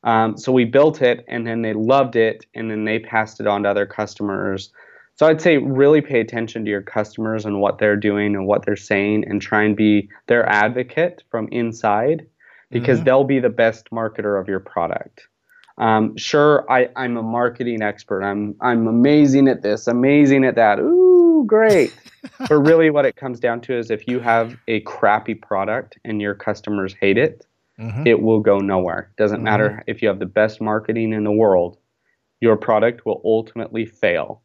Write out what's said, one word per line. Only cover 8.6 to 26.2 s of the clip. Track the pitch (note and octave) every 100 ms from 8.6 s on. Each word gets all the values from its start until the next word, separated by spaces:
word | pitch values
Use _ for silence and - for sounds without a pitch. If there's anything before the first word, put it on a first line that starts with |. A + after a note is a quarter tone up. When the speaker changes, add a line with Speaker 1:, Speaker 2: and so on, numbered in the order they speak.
| -
Speaker 1:
they're | G#2
saying, | - G2+ G2+ G#2+ -
and | G2+
try | - G#2+
and | G#2 G2+
be | G#2+ G#2 G2 - -
their | A#2+ -
advocate | G#2 G#2+ B2 B2 - F3 F3 _
from | A2+ G#2+
inside, | A#2+ A#2 A2+ G#2+ G#2 B2+ D#3+ D#3+ _ _ _ _
because | A#2+ A#2+ A#2+
Speaker 2:
Mm-hmm. |
Speaker 1:
they'll | B2+ C3
be | C3+ C#3
the | A#2+
best | A2 A2+ A2 _
marketer | A#2 A2+ G#2+ G#2 G2+
of | F#2+
your | F#2+
product. | F#2+ - E2+ - - _ _ _ _ _ _ -
Um, | A2+ A2 A2 -
sure, | - D3+ D3 D3 -
I, | B2 B2 C3
I'm | B2+ A#2
a |
marketing | A2+ A#2 A#2+ A#2+ A#2+ A2+
expert. | G#2 G#2 - F#2+
I'm, | G2 G2+ G#2 G#2
I'm | B2 A#2+ A2+
amazing | A#2 C3+ D3+ C#3+ C3+ C3+
at | B2+
this, | G2+ G#2+ -
amazing | A#2+ C3+ D3 C#3+ C#3
at | C3 A2+
that. | A2 G2+
Ooh, | C#4+ F4+ F#4 F4+ E4+ D#4+ A3+
great. | A3 A3 F#3+ A#2 -
Speaker 2:
<laughs> | - _ - _ C4
Speaker 1:
But | D3+
really | D3 E3 D#3+
what | D3
it | C3+ -
comes | C3+ B2
down | A#2+ A#2
to | A#2 A#2+
is | A2+
if | G#2+ -
you | B2
have | A#2 A2+ A2+ B2+ -
a | A2
crappy | - - G#2 G#2+ G#2+
product | A2 - G2 G2+ A#2 - -
and | A#2 G#2+